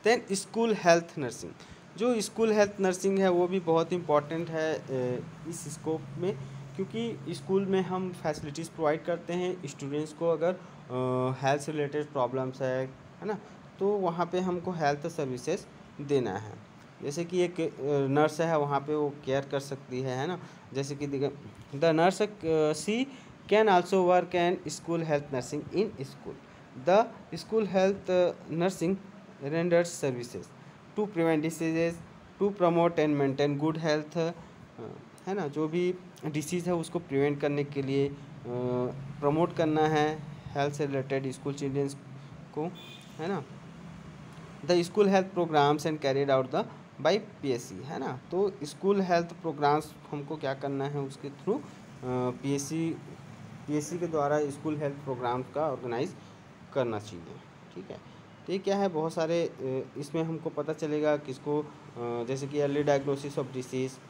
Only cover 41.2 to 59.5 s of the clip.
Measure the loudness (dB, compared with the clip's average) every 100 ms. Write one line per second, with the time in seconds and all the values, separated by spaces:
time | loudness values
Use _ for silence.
41.2 | -2 -4 -6 -4 -2 0 -2 -4 -14 -16
42.2 | -16 -18 -10 -6 -6 -8 -16 -18 -16 -8
43.2 | -4 -4 -6 -14 -16 -16 -16 -16 -16 -16
44.2 | -16 -16 -16 -10 2 2 4 4 6 6
45.2 | 4 0 4 6 6 4 0 0 2 2
46.2 | 4 4 4 -2 -4 -10 -18 0 2 2
47.2 | -2 -6 -2 -2 -4 -12 -8 -6 -6 -8
48.2 | -4 0 0 -2 -12 -2 2 2 4 2
49.2 | 2 -6 -6 2 4 4 0 -16 -8 -8
50.2 | -6 -4 -4 -2 -4 -2 -2 -4 -6 -8
51.2 | -12 -6 -2 -2 -4 -18 -18 -10 -4 0
52.2 | -2 -2 -2 -2 -2 -2 -2 -4 -10 -16
53.2 | -16 -16 -16 -14 -4 -2 -2 -4 -2 0
54.2 | 2 2 2 -2 -4 -2 -2 -4 -6 -4
55.2 | -2 -2 -2 -2 -2 -2 -4 -2 -4 -6
56.2 | -18 -20 -20 -20 -6 -2 0 -2 -6 -14
57.2 | -14 -16 -18 -20 -16 -16 -12 -14 -16 -20
58.2 | -20 -16 -6 -4 0 2 2 0 -2 0
59.2 | 2 2 0